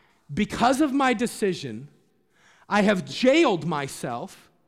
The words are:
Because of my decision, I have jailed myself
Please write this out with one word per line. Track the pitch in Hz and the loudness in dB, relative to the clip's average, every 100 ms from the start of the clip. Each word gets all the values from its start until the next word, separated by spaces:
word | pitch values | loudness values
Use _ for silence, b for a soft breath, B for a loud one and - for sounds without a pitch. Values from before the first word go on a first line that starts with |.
| b b b | b b b
Because | 143 208 - 233 269 | -4 -4 0 2 2
of | 302 | 2
my | 277 262 | 2 2
decision, | 226 240 - 196 170 135 110 143 _ _ _ _ b b b b | 2 -2 -2 -4 -4 -8 -12 -14 _ _ _ _ b b b b
I | 202 | 2
have | 202 190 | 2 2
jailed | 135 - 254 294 302 180 | -2 0 4 6 4 2
myself | 156 147 135 - 147 120 180 - _ _ | -2 -4 -6 -8 -8 -8 -10 -16 _ _